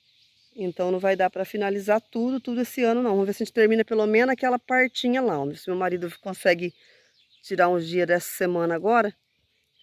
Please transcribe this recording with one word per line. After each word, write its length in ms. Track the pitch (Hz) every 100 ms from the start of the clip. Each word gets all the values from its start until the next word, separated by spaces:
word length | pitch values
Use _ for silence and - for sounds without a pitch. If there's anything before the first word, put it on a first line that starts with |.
| _ _ _ _ _ -
Então 360 | 185 170 180
não 60 | 185
vai 180 | 190 185
dar 140 | 185
pra 160 | 185 190
finalizar 560 | 214 202 202 196 220
tudo, 380 | - 233 240 262
tudo 220 | 254 240
esse 200 | 240 -
ano 220 | 233 233
não. 80 | 240
Vamos 160 | 196 196
ver 60 |
se 100 | 202
a 20 | 220
gente 80 |
termina 320 | 233 214 226 220
pelo 220 | 220 214
menos 260 | 220 254
aquela 240 | 247 254 247
partinha 640 | - 254 254 - 247 254
lá, 180 | 247 151
ó. 140 | 139
Se 160 | 139 -
meu 80 | 180
marido 340 | 180 180 170 -
consegue 540 | 202 185 196 170 175 - _ _ _ _ _ _
tirar 240 | - 185 175
uns 180 | 180 165
dias 220 | 180 170
dessa 220 | 175 -
semana 440 | - 185 175 170
agora, 400 | 165 190 233 208 - _ _ _ _ _ _